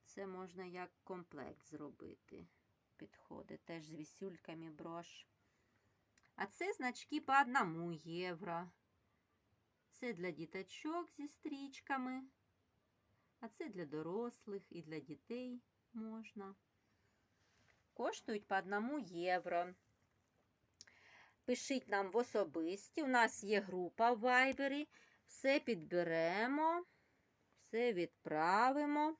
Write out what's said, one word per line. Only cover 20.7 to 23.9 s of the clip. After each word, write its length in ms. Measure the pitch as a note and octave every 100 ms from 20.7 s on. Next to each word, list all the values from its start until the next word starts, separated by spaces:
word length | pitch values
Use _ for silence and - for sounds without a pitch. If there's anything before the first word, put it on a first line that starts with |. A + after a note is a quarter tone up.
| _ - - - - - _ -
Пишіть 420 | B3 - C4 -
нам 220 | G3+ G3
в 60 | G3+
особисті. 840 | B3 A3 F3+ D#3 E3 G3 - -
У 40 | C#4+
нас 380 | B3+ A3+ -
є 160 | G3+ G#3
група 520 | G3 F3+ F3